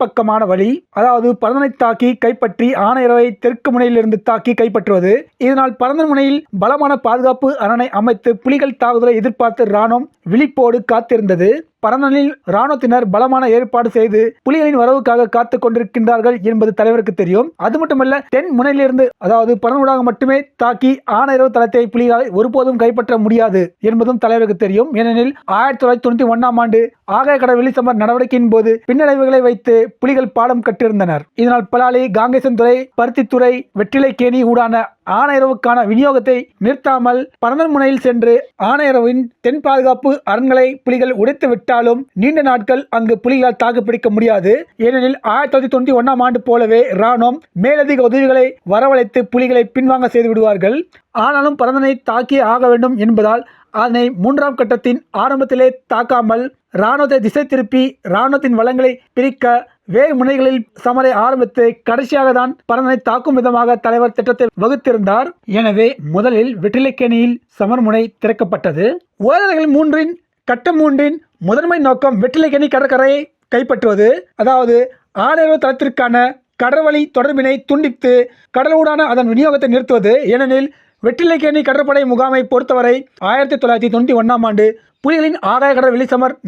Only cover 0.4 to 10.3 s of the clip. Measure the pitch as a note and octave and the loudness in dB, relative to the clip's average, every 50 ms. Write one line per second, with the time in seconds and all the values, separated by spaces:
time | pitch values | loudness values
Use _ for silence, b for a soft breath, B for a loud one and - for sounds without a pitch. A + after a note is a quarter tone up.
0.4 | A3 F#3 F#3 F#3 G3 G#3+ C4 F4+ - _ - G3+ A3 B3 B3 A#3+ A3+ A#3+ A#3+ - | 0 0 0 0 0 0 -2 -4 -6 _ -4 0 0 2 2 2 2 0 -2 0
1.4 | - G#3+ B3 C#4 C#4+ C#4 - - B3 A#3 A3+ A3+ B3 B3 B3+ - - A#3 B3+ - | -2 -2 -2 -2 -2 -2 -2 -2 -2 -2 0 0 0 -2 -2 0 -2 -2 -2 -2
2.4 | - G#3 F3 - A#3 B3 C4 - G3+ G#3 B3+ C4 B3+ A#3+ A#3+ A#3+ A#3+ B3 G#3 - | -4 -4 -2 -2 -2 -2 0 0 0 0 0 0 2 2 2 2 2 0 -2 -2
3.4 | - A#3+ B3 A#3 - C#4+ A#3+ B3 B3 B3 A#3+ A#3 A3 A3 G#3+ G3+ - - A3+ A3 | -4 -4 -4 -2 -2 -2 0 0 0 0 2 0 0 0 -2 -2 -2 -2 -4 -2
4.4 | - B3 A#3+ - A3+ A#3 F#3+ A3+ F#3 - G3+ F#3 F3 F#3 G#3 C4+ D#4 _ _ - | -2 -2 -2 0 0 0 -2 -2 -2 0 0 0 2 2 0 0 -2 _ _ -4
5.4 | B3+ B3+ C4+ C4+ C4 C4 B3+ C4 B3 B3+ C#4+ D#4+ D#4+ D#4 C#4+ C#4 C#4 C#4 C#4 C#4+ | -2 0 2 2 0 -2 -2 -2 -2 -2 0 0 -2 0 0 0 0 0 -2 -2
6.4 | D#4 _ - F#3 F#3 A3 C4+ D4 D4+ C#4 C#4+ C4 - A#3+ A3+ B3+ B3+ B3+ B3 B3+ | -4 _ -6 -2 -2 0 0 0 0 -2 -2 -2 -2 -2 -2 0 0 0 0 0
7.4 | C#4 C4 B3 - A3+ G3+ A#3 A#3 B3 B3+ - G3 G#3+ B3 A#3 G3 - B3 A#3 F#3+ | -2 -4 -2 -2 -2 -2 -2 -2 -2 -4 -2 -2 0 0 -2 -2 -2 -2 -2 -2
8.4 | - B3+ C#4 C#4+ C4+ C#4 A#3 - B3+ A#3+ A#3+ A#3 A#3 A#3+ A#3+ A3 G3+ B3+ G#3 - | -2 -2 0 0 0 -2 -2 -2 -2 0 0 2 2 2 2 0 0 -2 -2 -2
9.4 | A#3+ A#3 A3 - A3+ G3+ G3+ G#3 G#3+ A3+ A#3 A#3+ C4+ - _ _ - E3+ | -2 -2 0 0 -2 0 0 0 0 0 0 -2 -4 -6 _ _ -6 -2